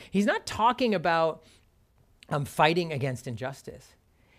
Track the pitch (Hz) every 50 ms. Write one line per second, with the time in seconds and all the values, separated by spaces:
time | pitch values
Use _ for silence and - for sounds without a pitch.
0 | - - - 190 202 254 381 453 - - - - 214 240 247 247 262 226 202 175
1 | 151 175 165 165 165 160 156 - - - _ _ _ _ _ _ _ _ _ _
2 | _ _ _ _ - - 156 147 143 - - - 156 156 170 180 170 160 156 131
3 | 135 135 127 117 - 131 117 113 127 131 143 - - - - - - - _ _
4 | _ _ _ _ _ _ _